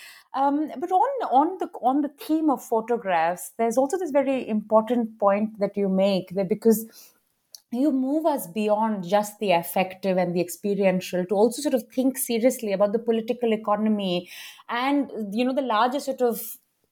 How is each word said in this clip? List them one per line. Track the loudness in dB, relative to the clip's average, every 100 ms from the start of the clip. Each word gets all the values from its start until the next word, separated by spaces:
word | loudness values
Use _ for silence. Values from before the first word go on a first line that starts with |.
| -20 -20 _ -2
Um, | 0 0 -4 -6
but | 0
on, | 2 2 0 2
on | 4 2 0
the, | -8 -2
on | 0 0
the | -2
theme | -6 -2 0 2
of | 0
photographs, | 0 -2 0 -4 0 2 2 -2 -8 -2
there's | 0 2
also | 0 0
this | 0
very | 0 0 -2 -2
important | -4 2 2 4 0 -2 0
point | 2 2 -2 -2
that | -4 0
you | 0
make, | 2 2 2 -2 -4
that | -2
because | 2 4 2 0 -16 -20 _ _ _ _ -20 _
you | -2 0
move | 0 0 0 0
us | -2 -4
beyond | -4 0 2 0 -2 0
just | 0 0 -4
the | 2
affective | 2 2 -2 -2 -2 -2 0
and | 0 0
the |
experiential | -2 -4 -4 2 2 2 -2 -4 -2
to | 2
also | 2 2
sort | -2 -2
of | -4
think | 0 0 0
seriously | -2 2 2 0 -4
about | 0 0
the | 0
political | 0 -2 -2 -2 0
economy | -2 0 0 2 0 0 -2 -4 -16 -18 -20 -8
and, | -4 0 0 -2 -6 -6
you | -2 0
know, |
the | 0
larger | 0 2 2 0
sort | -4 0
of | 0 0 -8 -16 _ _ _